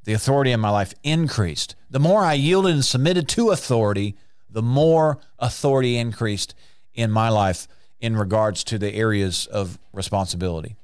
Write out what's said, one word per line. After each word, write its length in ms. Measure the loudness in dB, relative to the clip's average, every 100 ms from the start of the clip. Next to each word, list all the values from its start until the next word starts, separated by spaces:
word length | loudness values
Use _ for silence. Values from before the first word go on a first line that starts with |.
The 80 | -2
authority 400 | -2 2 2 2
in 80 | 2
my 100 | 2
life 240 | 0 -2 -6
increased. 720 | -2 0 0 0 -2 -2 -10 -12 -6
The 100 | 0
more 220 | 4 4
I 120 | 4
yielded 380 | 2 2 2 4
and 120 | 2
submitted 440 | 0 0 2 0 0
to 200 | 0 2
authority, 640 | 2 0 0 2 0 -4 -8 -18 -20 -10
the 140 | -4
more 560 | 0 2 4 4 2 0 -8 -6
authority 600 | -6 -2 0 2 2 0
increased 560 | -2 -4 -4 -4 -6 -12 -20 -20 -18
in 160 | -4 0
my 180 | 2 2
life 400 | 2 2 0 -8 -20 -20 -8
in 160 | -4 -2
regards 480 | 0 0 0 -2
to 140 | -6 -4
the 160 | -4
areas 520 | -2 0 0 0 -4 -6
of 320 | -6 -6 -8 -14
responsibility. 840 | -10 -4 -2 -2 -4 -4 -4 -8 -16